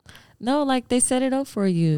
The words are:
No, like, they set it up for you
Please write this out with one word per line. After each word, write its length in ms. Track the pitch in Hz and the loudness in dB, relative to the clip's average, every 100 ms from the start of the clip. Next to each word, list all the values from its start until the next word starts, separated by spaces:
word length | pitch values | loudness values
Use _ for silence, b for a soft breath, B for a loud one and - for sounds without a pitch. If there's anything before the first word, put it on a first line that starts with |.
| - B B B | -20 B B B
No, 240 | 220 285 | -2 0
like, 240 | 277 254 233 | 0 -2 0
they 120 | 247 | 0
set 200 | - 254 | 0 0
it 120 | 262 | 0
up 120 | 262 277 | -2 -4
for 200 | - 196 | -2 0
you 240 | 170 165 | 2 2